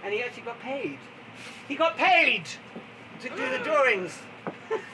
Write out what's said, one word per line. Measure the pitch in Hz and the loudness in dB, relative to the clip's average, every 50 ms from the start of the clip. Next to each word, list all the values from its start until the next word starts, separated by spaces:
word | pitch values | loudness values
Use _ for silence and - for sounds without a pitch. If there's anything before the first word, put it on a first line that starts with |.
| - | -4
And | 196 202 | -2 -2
he | 214 247 | -2 -2
actually | 240 220 - - | -4 -6 -8 -10
got | 233 233 233 | -10 -10 -8
paid. | - 247 269 285 508 - 139 - - - - - - - - - - - - - - | -6 -6 -6 -4 -4 -4 -6 -8 -14 -18 -18 -18 -18 -18 -18 -16 -16 -16 -16 -16 -8
He | - 285 | -8 0
got | - 320 330 330 | 2 4 2 4
paid | - - 370 370 339 320 277 233 202 165 - - - - - - - - - - - - - - - | 4 6 6 8 8 8 6 4 2 0 -6 -12 -12 -14 -14 -14 -14 -14 -14 -16 -18 -18 -16 -16 -10
to | - 254 | -10 -8
do | - 381 - 269 | -6 -4 -2 -2
the | 262 - | -2 -2
drawings. | 494 381 311 605 269 254 226 196 180 165 160 - - - - - - - - - - - | 0 2 4 6 6 6 6 4 0 -4 -8 -10 -14 -16 -16 -12 -10 -10 -10 -10 -6 -4
<laughs> | 440 427 - - | -4 -4 -4 -6